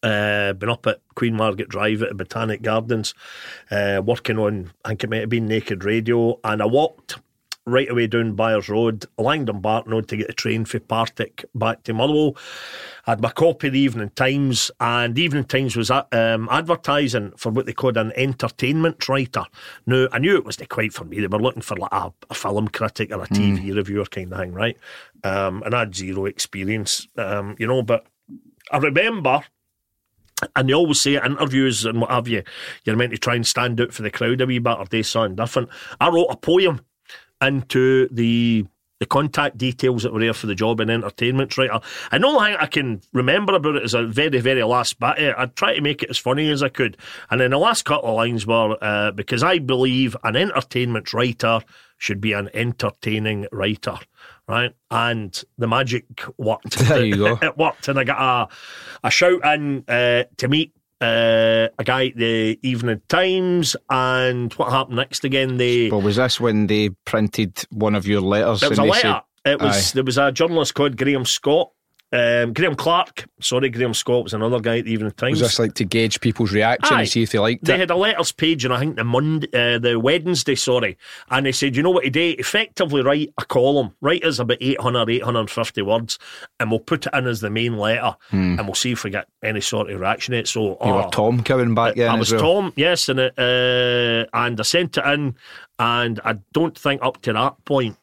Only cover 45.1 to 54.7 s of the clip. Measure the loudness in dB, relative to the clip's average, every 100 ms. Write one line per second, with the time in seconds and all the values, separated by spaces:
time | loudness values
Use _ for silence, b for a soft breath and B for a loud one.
45.1 | 0 0 0 -4 -2 -2 0 -2 -2 -6
46.1 | -4 -2 0 0 0 -2 0 -2 -2 B
47.1 | B B 0 2 4 2 0 0 -2 0
48.1 | 0 0 -2 0 2 2 0 -2 0 -2
49.1 | -4 -4 0 2 0 0 2 2 2 0
50.1 | 0 -2 0 0 -2 -4 -4 -2 -4 -4
51.1 | -2 -2 0 0 0 -2 b b b -6
52.1 | -2 -2 -2 -4 -4 -4 -2 -6 -4 -4
53.1 | -2 -2 -4 -6 -4 -2 -2 -6 -8 -16
54.1 | B B B -4 -2 -2